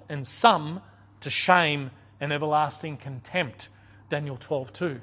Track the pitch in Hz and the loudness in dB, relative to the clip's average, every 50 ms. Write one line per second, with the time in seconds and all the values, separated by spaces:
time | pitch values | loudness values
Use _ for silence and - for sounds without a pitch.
0 | - - 151 143 131 - - - - 240 202 165 151 151 165 190 - - - - | -14 -10 -10 -8 -8 -8 0 4 6 6 6 6 2 -4 -8 -10 -12 -16 -20 -20
1 | - - - - - 143 - - - - 185 180 170 151 147 143 139 131 - - | -20 -20 -20 -14 -8 -4 -2 0 4 6 6 6 6 4 2 0 -2 -6 -10 -16
2 | - - - - 143 147 147 147 156 151 151 151 151 143 - - - 160 147 127 | -20 -20 -10 -8 -4 -2 -2 -2 0 2 2 2 2 0 -2 -6 -8 -8 -10 -10
3 | - 139 135 127 - - - 180 170 127 - - - - - - - - - - | -10 -12 -12 -12 -10 -6 -4 -4 -2 -4 -6 -10 -14 -16 -16 -20 -20 -20 -20 -20
4 | - - 160 147 147 143 135 123 - - 156 139 131 - - - 180 170 139 120 | -6 -4 -4 -4 -2 -6 -8 -10 -6 -4 -2 -2 -2 -6 -6 -4 -4 -4 -4 -6